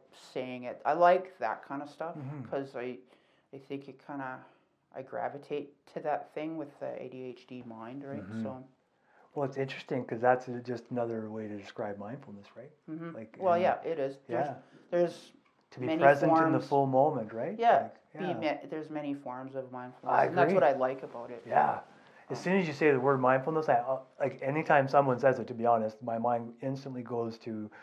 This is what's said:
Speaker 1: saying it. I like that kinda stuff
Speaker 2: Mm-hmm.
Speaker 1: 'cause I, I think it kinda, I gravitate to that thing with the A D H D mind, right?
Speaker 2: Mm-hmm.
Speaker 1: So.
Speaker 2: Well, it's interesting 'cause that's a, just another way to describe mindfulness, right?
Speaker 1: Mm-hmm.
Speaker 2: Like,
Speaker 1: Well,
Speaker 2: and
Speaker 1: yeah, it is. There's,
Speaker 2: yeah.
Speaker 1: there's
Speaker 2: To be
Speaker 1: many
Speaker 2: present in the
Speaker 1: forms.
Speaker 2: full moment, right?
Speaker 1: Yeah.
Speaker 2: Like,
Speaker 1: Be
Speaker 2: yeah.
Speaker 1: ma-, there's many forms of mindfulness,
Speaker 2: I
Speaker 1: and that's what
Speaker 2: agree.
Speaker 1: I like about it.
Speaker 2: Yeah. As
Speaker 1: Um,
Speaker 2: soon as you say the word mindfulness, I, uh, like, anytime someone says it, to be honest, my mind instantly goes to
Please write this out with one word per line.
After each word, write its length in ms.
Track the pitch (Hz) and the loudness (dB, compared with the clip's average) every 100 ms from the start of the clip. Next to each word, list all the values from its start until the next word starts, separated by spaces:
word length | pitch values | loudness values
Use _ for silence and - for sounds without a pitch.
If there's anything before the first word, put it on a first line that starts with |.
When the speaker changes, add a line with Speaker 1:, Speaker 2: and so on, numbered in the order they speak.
| _ | _
Speaker 1:
saying 520 | - - 139 127 127 | -20 -12 -8 -8 -8
it. 180 | 123 - 123 | -10 -6 0
I 80 | |
like 440 | 160 175 185 - - | 6 8 6 2 -6
that 280 | 113 104 - | -4 -4 -8
kinda 200 | 139 147 | -10 -10
stuff 280 | - 160 156 | -10 -10 -10
Speaker 2:
Mm-hmm. 280 | 135 147 113 | -10 -10 -6
Speaker 1:
'cause 300 | 143 135 131 | -6 -6 -8
I, 240 | 123 120 - _ _ _ _ | -8 -10 -16 _ _ _ _
I 40 | 135 | -18
think 300 | - 139 139 | -12 -12 -12
it 180 | - - | -18 -12
kinda, 380 | 143 131 131 - _ _ _ _ | -10 -10 -10 -16 _ _ _ _
I 80 | - | -16
gravitate 840 | 131 120 120 139 - 147 143 _ _ | -10 -6 -6 -8 -8 -8 -8 _ _
to 60 | 170 | -8
that 320 | 156 147 - | -4 -4 -4
thing 240 | - 156 160 | -10 -8 -8
with 200 | 143 - | -10 -10
the 220 | 131 123 | -10 -8
A 60 | 127 | -10
D 140 | 127 | -12
H 240 | 127 120 - | -14 -14 -16
D 160 | 127 | -16
mind, 400 | 117 113 113 135 | -14 -14 -14 -12
right? 180 | 135 123 | -12 -12
Speaker 2:
Mm-hmm. 220 | 95 110 | -10 -6
Speaker 1:
So. 200 | 110 131 135 _ _ _ _ _ _ | -6 -8 -14 _ _ _ _ _ _
Speaker 2:
Well, 120 | 156 139 | -4 -4
it's 120 | 139 | -2
interesting 480 | 135 - - 135 123 | -6 -6 -6 -4 -4
'cause 160 | 113 | 0
that's 260 | 123 127 127 | 4 4 0
a, 140 | 120 | -8
just 280 | 123 117 - | -6 -8 -6
another 380 | 123 117 113 110 | -4 -2 -4 -6
way 180 | 110 107 | -8 -8
to 100 | 104 | -10
describe 400 | 98 - 107 101 | -12 -8 -8 -6
mindfulness, 500 | 101 139 - 101 98 - | -10 -12 -14 -18 -20 -20
right? 160 | 135 _ - | -20 _ -14
Speaker 1:
Mm-hmm. 220 | 160 170 113 | -12 -10 -12
Speaker 2:
Like, 200 | 113 - | -14 -2
Speaker 1:
Well, 140 | 185 175 | 2 4
Speaker 2:
and 80 | |
Speaker 1:
yeah, 180 | 180 120 | 4 2
it 160 | - 165 | -2 -2
is. 180 | 180 - - | -4 -6 -6
There's, 200 | 120 143 | -2 -2
Speaker 2:
yeah. 80 | 123 - - - | -6 -14 -20 -2
Speaker 1:
there's 420 | 175 170 - - _ _ _ _ | 2 2 0 -18 _ _ _ _
Speaker 2:
To 80 | - | -8
be 60 | 127 | -4
Speaker 1:
many 140 | 160 | 6
Speaker 2:
present 300 | 143 143 156 | 8 8 6
in 200 | 160 160 | 6 6
the 60 | 131 | 2
Speaker 1:
forms. 80 | - | 2
Speaker 2:
full 160 | 143 135 | 2 4
moment, 460 | 131 147 139 107 | 4 4 2 -6
right? 240 | 113 139 220 | -6 -6 0
Speaker 1:
Yeah. 300 | 233 170 - - _ | 4 4 4 -6 _
Speaker 2:
Like, 0 | |
Speaker 1:
Be 120 | 156 180 | -8 -4
Speaker 2:
yeah. 60 | 160 151 147 | -2 -2 -4
Speaker 1:
ma-, 60 | 143 | -6
there's 200 | 156 147 | -10 -8
many 240 | 151 147 | -6 -6
forms 420 | 139 131 127 131 135 | -6 -8 -10 -10 -8
of 160 | 123 | -8
mindfulness, 420 | 127 123 - - - | -10 -12 -10 0 2
Speaker 2:
I 80 | 131 | 4
Speaker 1:
and 100 | 175 | 4
that's 160 | 165 | 4
what 100 | 190 | 6
Speaker 2:
agree. 100 | 160 131 | 4 4
Speaker 1:
I 20 | |
like 260 | 127 139 | 0 -2
about 280 | - 120 120 | -8 -12 -12
it. 120 | 123 - | -12 0
Speaker 2:
Yeah. 360 | - - - - - - - - | 2 2 0 -8 -20 -20 -18 -10
As 80 | 135 | -6
Speaker 1:
Um, 60 | 170 | 0
Speaker 2:
soon 120 | 190 | 2
as 60 | 165 | 2
you 60 | |
say 180 | 139 156 | 4 4
the 80 | 131 | 6
word 200 | 135 135 | 4 4
mindfulness, 480 | 127 135 156 160 151 | 4 4 2 0 2
I, 80 | 120 | 2
uh, 200 | 131 135 - - | 2 -4 -6 -4
like, 200 | 139 - | -4 -2
anytime 460 | 135 151 156 151 131 | -2 0 4 4 6
someone 320 | 143 139 120 | 4 4 4
says 180 | 135 123 | 4 2
it, 100 | 107 | -2
to 60 | |
be 120 | 113 120 | -2 2
honest, 360 | 117 110 - | 4 2 -4
my 160 | 123 113 | -6 -2
mind 380 | 120 120 117 - | 0 0 -4 -8
instantly 420 | 135 135 135 127 | -6 -6 -8 -10
goes 340 | 120 120 117 113 | -6 -4 -4 -6
to 300 | 120 110 107 - | -10 -8 -10 -14